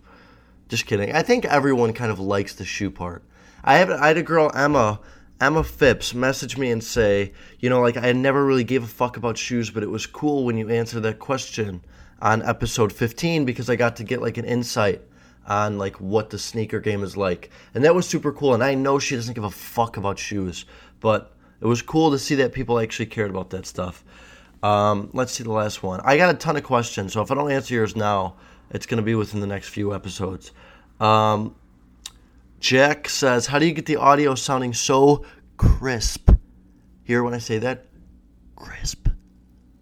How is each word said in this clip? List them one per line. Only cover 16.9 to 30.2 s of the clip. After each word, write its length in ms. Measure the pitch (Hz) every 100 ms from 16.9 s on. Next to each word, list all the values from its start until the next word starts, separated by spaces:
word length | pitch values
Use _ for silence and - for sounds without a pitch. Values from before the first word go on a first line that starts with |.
| 101
is 140 | 95 95
like." 320 | 95 87 - - -
And 100 | 117
that 120 | 151 180
was 120 | 175
super 240 | 175 147
cool. 220 | - 139
And 100 | 113
I 120 | 135 135
know 240 | 139 139
she 160 | - 131
doesn't 180 | 113
give 100 | 117
a 60 | 104
fuck 480 | - - - 113 113
about 220 | 98 92
shoes, 460 | - 101 92 85 - - - _
but 360 | 110 107 - _ _ _
it 60 | 110
was 160 | 120
cool 300 | - 160 160
to 80 | 139
see 160 | - 139
that 180 | 127
people 260 | 131 120 120
actually 280 | 110 - 110
cared 240 | 117 104
about 180 | 95 90
that 160 | 92 -
stuff. 380 | - 90 - - - - - - -
Um, 480 | 104 104 104 104 104
let's 200 | 127 123
see 100 | -
the 80 | 117
last 320 | 110 107 -
one. 180 | 95 92
I 140 | 131 147
got 160 | 180
a 40 | 143
ton 180 | 160 151
of 80 |
questions, 500 | - 120 117 - 95
so 80 | 107
if 80 | 104
I 60 | 135
don't 160 | 147
answer 240 | 135 - 120
yours 200 | 104 107
now, 400 | 104 101 92 - - - _
it's 160 | - -
gonna 160 | 117
be 100 | 107
within 280 | 113 101 104
the 60 | 101
next 200 | 98 -
few 260 | 104 101
episodes. 600 | 95 95 90